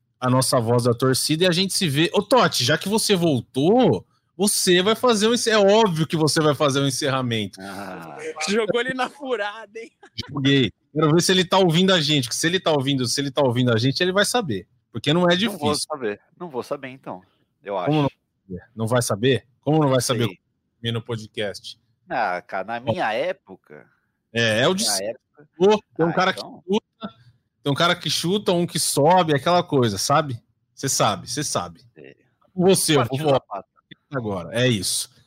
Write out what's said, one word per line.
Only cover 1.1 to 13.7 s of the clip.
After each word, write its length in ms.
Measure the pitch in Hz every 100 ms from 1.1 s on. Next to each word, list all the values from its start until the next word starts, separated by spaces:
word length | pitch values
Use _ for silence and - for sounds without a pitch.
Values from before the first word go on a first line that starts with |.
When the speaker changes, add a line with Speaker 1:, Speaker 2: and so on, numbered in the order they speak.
| 127 - 156 185
Speaker 1:
E 20 |
a 40 |
gente 220 | 170 190
se 140 | - 175
vê. 220 | 135 165
Ô, 80 | 196
Totti, 440 | 202 262 180 - 123
já 120 | 156
que 120 | 190
você 260 | 214 - 190
voltou, 880 | 170 127 - 131 156 233 214 98 - _ _ -
você 440 | 208 - - 180
vai 140 | 185 220
fazer 320 | 254 214 220
um 40 |
encer-, 180 | 240 220
é 60 | 214
óbvio 480 | 196 214 220 160 160
que 120 | 160
você 240 | 156 -
vai 120 | 151
fazer 280 | 135 147 135
um 60 | 139
encerramento. 720 | 127 147 131 127 110 101 -
Speaker 2:
Ah. 560 | 98 95 95 90 80 143 160 - -
Speaker 3:
Jogou 320 | 208 214 240
ele 120 | 254
na 160 | 262 247
furada, 680 | - 269 226 208 214 214 220
hein? 120 | 311 _ 381 - -
Speaker 1:
Joguei. 420 | 143 135 139 110 - _
Quero 180 | 147 156
ver 100 | 170
se 80 | -
ele 120 | 185
tá 140 | 180 196
ouvindo 340 | 185 160 190
a 80 | 185
gente, 300 | 147 151 123
que 60 | -
se 100 | 160
ele 140 | 185
tá 120 | 180
ouvindo, 340 | 147 131 135 120
se 120 | -
ele 120 | 143
tá 100 | 143
ouvindo 320 | 135 117 123